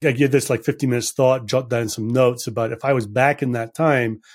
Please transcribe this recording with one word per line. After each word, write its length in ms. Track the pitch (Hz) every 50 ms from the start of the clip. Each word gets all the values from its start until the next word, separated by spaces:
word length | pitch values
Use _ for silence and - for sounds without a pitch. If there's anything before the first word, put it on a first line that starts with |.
| 160
I 60 | 147
give 220 | 127 123 143 135
this, 180 | 139 135 - -
like, 140 | 127 110 -
fifteen 260 | 147 139 - 139 127
minutes 220 | 123 120 113 -
thought, 340 | - - 131 127 131 127 117
jot 240 | 104 127 131 127 117
down 180 | 120 117 117 107
some 200 | - - 107 113
notes 400 | 120 131 127 120 120 120 - 120
about 240 | 104 117 113 113
if 120 | 117 - -
I 100 | 135 139
was 120 | 123 110
back 380 | 104 104 127 131 143 143 - 143
in 80 | 127
that 240 | 120 117 113 113 -
time, 460 | - 160 156 143 127 120 113 110 110 _ _